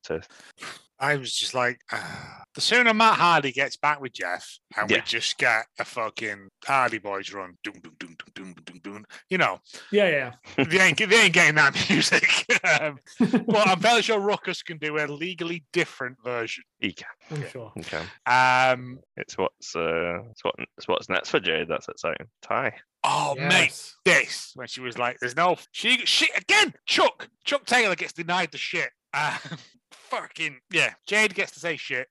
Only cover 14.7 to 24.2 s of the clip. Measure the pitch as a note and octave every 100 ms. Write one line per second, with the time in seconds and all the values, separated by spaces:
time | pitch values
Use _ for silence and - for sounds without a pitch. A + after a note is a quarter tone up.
14.7 | D#3 D3+ D3+ D3 D3 F3 E3+ E3+ E3+ -
15.7 | F3 D3+ - B2+ C3 A#2+ A#2+ A2+ - -
16.7 | _ G#2 - - - - D3+ - B2+ -
17.7 | - D#2+ D#2+ E2+ - B2 B2+ B2+ B2+ C3
18.7 | B2+ B2 C3 _ - - - F#2 - -
19.7 | E2 E2 E2+ F2 F2+ A#2 - - - -
20.7 | - - - - F#2 - D3 F2 D#2+ E2
21.7 | C#2+ - - E2+ - - _ - A2+ B2
22.7 | - _ _ - C3 C#3 C3+ C#3 F#3 D3
23.7 | - - - F3 D3